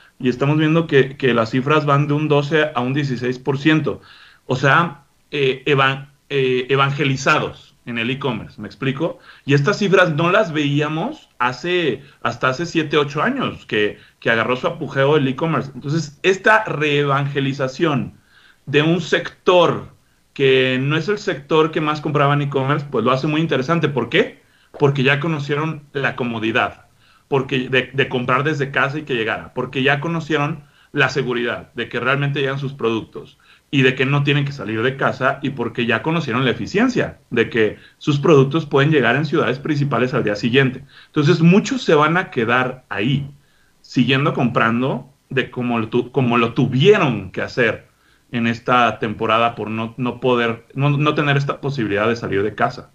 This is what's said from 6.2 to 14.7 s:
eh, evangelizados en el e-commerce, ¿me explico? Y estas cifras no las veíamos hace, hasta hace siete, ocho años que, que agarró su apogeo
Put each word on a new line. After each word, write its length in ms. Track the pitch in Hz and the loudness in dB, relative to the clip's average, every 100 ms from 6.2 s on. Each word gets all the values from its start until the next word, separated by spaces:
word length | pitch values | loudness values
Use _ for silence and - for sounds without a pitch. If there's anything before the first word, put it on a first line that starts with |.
| - | -6
eh, 380 | 139 127 127 127 | -2 0 0 0
evangelizados 1040 | 139 139 143 143 131 175 151 101 - - _ - | 2 2 0 -2 0 0 0 -2 -8 -20 _ -10
en 100 | 117 | -6
el 140 | 117 | -4
e-commerce, 500 | 139 139 110 87 - | -4 -4 -6 -8 -14
¿me 80 | 101 | -14
explico? 500 | - 135 135 170 - - - - | -6 -4 -2 -4 -6 -18 -10 0
Y 80 | |
estas 240 | 143 143 202 | 2 2 0
cifras 360 | 202 190 175 | 4 4 4
no 160 | 147 170 | 2 2
las 220 | 202 208 | 2 0
veíamos 800 | 151 143 143 151 156 226 311 _ - | -2 0 0 -2 -4 -6 -10 _ -4
hace, 640 | 123 127 175 180 160 107 - _ | -4 -4 -2 0 0 -4 -8 _
hasta 280 | 117 - 131 | -6 -2 -2
hace 180 | 131 170 | -2 -4
siete, 320 | 165 147 151 | -2 0 0
ocho 240 | 143 151 | 0 -2
años 420 | 190 269 131 92 | -2 -2 -4 -8
que, 320 | - 110 104 - - _ | -4 -2 -2 -4 -18 _
que 120 | 127 | -2
agarró 260 | 113 113 127 | 0 0 -2
su 100 | |
apogeo 500 | 175 | -2